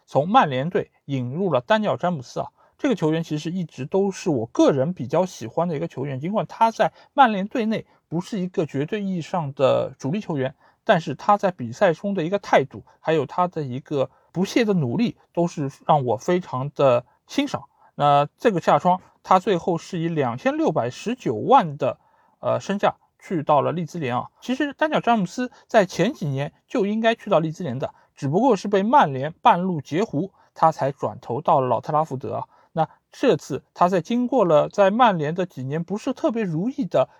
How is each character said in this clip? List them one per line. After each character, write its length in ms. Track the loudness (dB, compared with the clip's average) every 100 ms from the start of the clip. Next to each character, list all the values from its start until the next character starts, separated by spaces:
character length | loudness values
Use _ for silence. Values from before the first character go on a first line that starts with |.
| _
从 220 | -2 4
曼 200 | 4 4
联 200 | 0 -2
队 220 | -2 -4 _ -6
引 260 | -4 -4
入 180 | -4 0
了 100 | 0
丹 200 | 2 0
尼 40 | 0
尔· 80 | -2
詹 140 | -2
姆 80 | -4
斯 200 | -8 -8
啊， 80 | -10 _ _ _
这 120 | -2
个 40 |
球 160 | 0 0
员 120 | -2
其 160 | -2 -6
实 120 | -4
一 140 | -6
直 220 | -6 -8 -2
都 240 | 0 0
是 180 | -2 -2
我 160 | -2 -2
个 240 | 2 4
人 220 | 4 0
比 140 | -4 -2
较 180 | -2
喜 220 | -2 -6 -8
欢 200 | -4 -2
的 80 |
一 40 | -4
个 100 | -6
球 160 | -8
员， 160 | -8 -6
尽 100 | -4
管 160 | -4 -4
他 240 | 0 0
在 220 | 2 -2 -4 _
曼 180 | 2 4
联 140 | 2 -4
队 160 | -2
内 220 | -2 -4 -6 _ -8
不 120 | -8
是 180 | -4 -6
一 80 | -4
个 200 | -4 -4
绝 180 | -2
对 180 | -4 -4
意 140 | -4 -4
义 60 |
上 300 | -4 -4 -4
的 360 | 0 2 2 -2 -6
主 120 | -6
力 100 | -4
球 160 | -4 -4
员， 180 | -4 -8 _ _
但 160 | 0 0
是 140 | 0
他 240 | -4 0 2
在 120 | 0
比 220 | -4 -8
赛 220 | 0 0
中 180 | 0 -4
的 100 | -4
一 60 | -2
个 100 | -4
态 240 | 0 0
度， 200 | 0 -8 -18 _
还 140 | -2
有 100 | -2
他 240 | 0 -2 -2
的 140 | -4
一 180 | -8 -8
个 300 | -6 -4 -4 _ _
不 140 | -4
懈 220 | 0 0 2
的 80 |
努 240 | 0 0 0
力， 180 | -2 -4 _
都 140 | -2 -2
是 240 | -2 -8 -4 0
让 180 | 2
我 140 | 2 -2
非 200 | 0 -2
常 320 | -2 -8 -6
的 320 | 2 4 2 0 _ -10
欣 220 | -6 -4
赏。 160 | -6 -10 _ _
那 340 | 0 4 4 2 _
这 160 | 0
个 80 | 2
夏 180 | 2 4
窗， 220 | 4 0 -4 _
他 160 | 2 2
最 180 | 4 0
后 220 | 0 -4
是 200 | -4 -6
以 100 | -2
两 280 | 0 -2 -2
千 180 | -2
六 160 | 0 0
百 200 | 0 -4
十 240 | -6 -8
九 200 | -6 -4
万 440 | -2 4 4 4 -2
的， 200 | -4 -4 _ _ _ _
呃， 200 | -4 -2
身 180 | -2 -2
价 160 | -2 -2 _ _
去 240 | -8 -4
到 200 | 2 2
了 100 | 2
利 140 | -2 -6
兹 120 | -6
联 160 | -4
啊。 140 | -4 -6 _
其 120 | -6
实 200 | -2 -2
丹 160 | -2 -2
尼 40 |
尔· 60 | 0
詹 160 | 2 0
姆 60 |
斯 260 | 0 -4 -8 _ _
在 200 | 2 2
前 260 | 0 -2
几 140 | -2 -6
年 260 | -4 -6 -12 _
就 180 | -2
应 160 | -2 0
该 140 | 0
去 160 | 0 2
到 80 | 0
利 120 | 0
兹 120 | -4
联 160 | -8 -6
的， 160 | -8 -10 _
只 140 | -8 -2
不 120 | 2
过 140 | 2
是 140 | 2 2
被 140 | 0
曼 300 | 4 4 4
联 200 | 0 -6 2
半 200 | 4 4
路 200 | 2 -4
截 240 | -4 -4
胡， 260 | -2 -2 -4 _ _
他 180 | 2 2
才 220 | 2 -4
转 260 | -2 -6 -6
投 200 | -8 -4
到 200 | 2 2
了 80 | 2
老 120 | 0
特 120 | 0
拉 120 | -2
福 120 | -2 -4
德 180 | -6
啊。 100 | -8 -10 _ _
那 160 | -4 -4 _ _
这 240 | -2 2 2
次 260 | -2 -10 -6
他 160 | 0 2
在 120 | 2
经 260 | -2 -2 0
过 180 | 2
了 240 | 4 4 2
在 220 | 2 2
曼 260 | 4 4 2
联 160 | -2
的 140 | -4 -6
几 160 | -6
年 200 | -6 -6
不 140 | -6 -6
是 160 | -6
特 200 | -2 -2
别 100 | -2
如 260 | -4 -4 -4
意 160 | -4
的 240 | -2 0 0